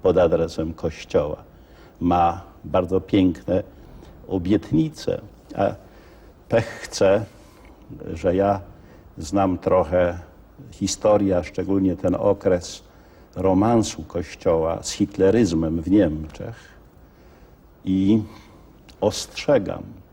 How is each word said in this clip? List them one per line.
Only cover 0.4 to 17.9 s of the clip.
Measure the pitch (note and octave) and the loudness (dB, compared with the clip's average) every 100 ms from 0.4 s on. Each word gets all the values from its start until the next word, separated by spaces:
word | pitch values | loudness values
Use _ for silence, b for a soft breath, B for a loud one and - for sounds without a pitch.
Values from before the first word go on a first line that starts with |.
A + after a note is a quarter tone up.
| E2 - D#2+ | -2 -4 -8
Kościoła. | E2 E2 D#2 - E2+ D2+ - - B B B B B | -6 -8 -8 -2 -2 -2 -6 -14 B B B B B
Ma | F2 F2 E2+ E2 - - - | 0 2 2 0 -12 -20 -4
bardzo | F#2 F2+ F#2+ | -2 0 -2
piękne | F#2 G#2 F#2 D#2+ - F#2 - B B B B B - | 0 2 2 0 -2 -4 -4 B B B B B -8
obietnice, | F#2+ F2 G#2 - - D#3+ - - - - - - - | -6 0 -2 0 -2 -2 -4 -6 -6 -8 -20 -16 -2
a | G2+ - B B B B B B - | -2 -2 B B B B B B -2
pech | A2+ - | 0 0
chce, | - - - G2 G2+ A2 B B B B - - - - | -10 -12 0 4 4 0 B B B B -20 -20 -16 -12
że | E2 F#2 F2+ | -4 0 2
ja | G2 G2 - B B B B - | 2 0 -4 B B B B -14
znam | E2 G2+ F#2+ F2 | -4 0 0 0
trochę | - F#2 E2+ F2+ F2 F2 - - - - - | 2 2 2 0 0 -2 -14 -20 -20 -20 -20
historię, | - G2 - G#2+ G#2 G2 F2+ | -6 -6 0 2 4 4 0
a | |
szczególnie | E2+ - F2+ G2 F#2+ F2 | -2 -8 -2 0 2 0
ten | F#2 F2 | -2 0
okres | G#2 G2 G2 F2+ - - b b b b b - | 0 0 2 0 -2 -16 b b b b b -2
romansu | F#2 F#2+ G#2+ A#2 G#2 - | 2 4 4 2 0 -6
Kościoła | D#2+ E2+ E2+ - - E2 D#2+ E2 | -8 -8 -8 -4 0 2 0 -4
z | - | -6
hitleryzmem | - G2 - F#2+ A2 G#2 E2 D#2+ E2 | -4 -4 2 2 4 2 2 -2 -2
w | E2+ | 2
Niemczech | G2+ F2+ D#2 D#2 - - A#2 - - _ _ b b b b b b _ _ | 4 4 0 -10 -12 -14 -14 -20 -20 _ _ b b b b b b _ _
i | - | -4